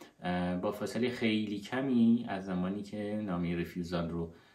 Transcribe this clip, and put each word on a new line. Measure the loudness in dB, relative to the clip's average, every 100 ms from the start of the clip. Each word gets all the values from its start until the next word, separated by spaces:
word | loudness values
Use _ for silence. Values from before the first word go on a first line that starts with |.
| -20 -8
اه، | -2 0 0 0
با | -2
فاصله | -2 -4 0 0
خیلی | 2 2 2 0 -4
کمی | -4 -2 2 6 8 6 2
از | -4 -2
زمانی | 0 0 -2
که | -6 -6 -4 -2 -2
نامه | 0 0 0
ریفیوزال | -2 -4 -4 -2 -2
رو | -4 -6 -8 -20